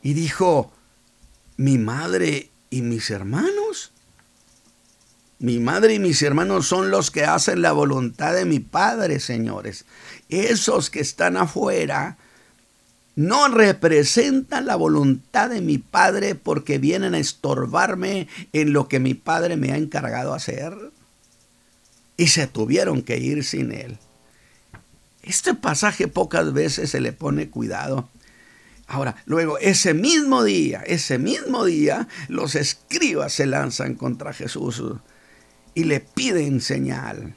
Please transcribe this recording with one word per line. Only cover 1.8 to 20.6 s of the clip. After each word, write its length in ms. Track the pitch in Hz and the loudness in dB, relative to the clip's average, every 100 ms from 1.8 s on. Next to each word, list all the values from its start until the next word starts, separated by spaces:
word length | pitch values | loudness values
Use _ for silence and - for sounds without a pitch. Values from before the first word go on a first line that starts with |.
| 110 127 165 185 175 147 - _ _ | 2 -2 -2 0 2 0 -6 _ _
y 120 | 131 | -4
mis 280 | 120 117 - | -2 -2 -4
hermanos?". 800 | 104 98 135 320 403 427 392 - _ _ _ _ _ _ _ _ _ _ _ _ _ _ _ | -6 -4 0 0 0 -4 -6 -12 _ _ _ _ _ _ _ _ _ _ _ _ _ _ _
Mi 200 | 120 120 | -2 0
madre 360 | 117 175 220 214 | 0 4 6 6
y 40 | |
mis 220 | 190 143 | 2 2
hermanos 460 | 147 143 180 190 156 | 2 2 2 0 2
son 220 | 185 190 | 0 2
los 220 | 196 151 | 2 0
que 140 | 160 151 | 0 2
hacen 360 | 165 - 180 | 2 2 2
la 120 | 170 | 4
voluntad 600 | 147 143 135 123 117 151 | 4 2 2 -2 -2 0
de 120 | 175 185 | 0 2
mi 140 | 147 | 0
Padre, 600 | - - 202 233 190 139 | 0 0 0 2 -2 -2
señores. 640 | - 117 113 98 98 101 - - - - _ | -4 -4 -4 -6 -10 -14 -18 -20 -20 -20 _
Esos 600 | 165 220 233 - 196 143 | -2 0 0 2 0 -2
que 120 | - | -4
están 340 | 147 - 175 175 | -6 0 0 2
afuera 840 | 175 - 202 190 151 143 151 - - _ _ _ _ _ _ _ _ - | -2 0 0 0 0 -2 -4 -10 -20 _ _ _ _ _ _ _ _ -2
no 340 | 160 240 285 | 2 4 4
representan 1160 | 233 208 190 165 156 147 - 285 269 262 285 269 | 6 6 6 4 4 4 4 2 2 0 -4 -2
la 120 | 190 | 0
voluntad 720 | 160 151 139 131 - - 226 | 2 4 4 2 0 0 0
de 100 | 233 | -2
mi 200 | 170 139 | -2 -2
Padre 560 | - - 190 196 196 151 | -2 2 2 2 -2 -4
porque 420 | - 151 143 139 | -4 -4 -2 0
vienen 360 | 139 185 190 | 0 0 0
a 60 | 170 | -2
estorbarme 1120 | 139 - 139 135 127 156 196 185 185 196 170 - - | -2 -4 -4 -2 -2 0 0 0 -4 -4 -6 -14 -6
en 180 | 156 151 | 0 2
lo 160 | 143 135 | 2 2
que 120 | 135 | 0
mi 140 | 131 131 | 0 -2
Padre 420 | - 165 170 165 | -2 -2 0 -2
me 160 | 135 | -2
ha 40 | 139 | -2
encargado 560 | 151 147 135 117 135 | -4 -4 -6 -6 -6
hacer. 400 | 139 - 127 | -6 -8 -8